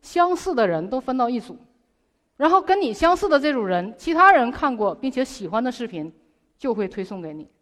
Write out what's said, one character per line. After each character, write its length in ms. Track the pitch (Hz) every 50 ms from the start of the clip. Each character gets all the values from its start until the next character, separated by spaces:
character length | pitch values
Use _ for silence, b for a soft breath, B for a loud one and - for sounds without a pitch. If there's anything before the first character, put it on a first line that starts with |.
相 340 | _ - - 349 349 359 359
似 200 | 349 - 381 349
的 120 | 247 226
人 220 | 190 170 160 160 190
都 100 | 226 262
分 180 | 254 - 254 262
到 100 | 247 233
一 100 | 254 240
组， 180 | - - - - _ _ _ _ _ _ _ _ _ _ _ _ _ _ _ _
然 100 | 277 320
后 140 | 339 381 381
跟 180 | 381 381 403
你 140 | 392 254 214
相 200 | - - 330 359
似 140 | 349 - 403
的 100 | 311 277
这 140 | 269 302 294
组 100 | 262 220
人， 300 | 190 180 175 175 208 226 -
其 160 | - - 339
他 180 | 320 359 392 392
人 180 | 311 240 233
看 240 | 262 - - 285 254
过 200 | 220 214 202 165
并 160 | - - 269
且 120 | 254 254 254
喜 260 | 254 - - 202 160
欢 140 | 180 220 247
的 80 | 254
视 160 | 240 - 247
频 240 | 226 - 165 151 160 160 _ _ _ _ _ _ _ _
就 160 | _ - 269 233
会 160 | 196 208 185
推 160 | 190 208 190
送 160 | 190 208 -
给 140 | 170 156 151
你 120 | 156 151 _ _ _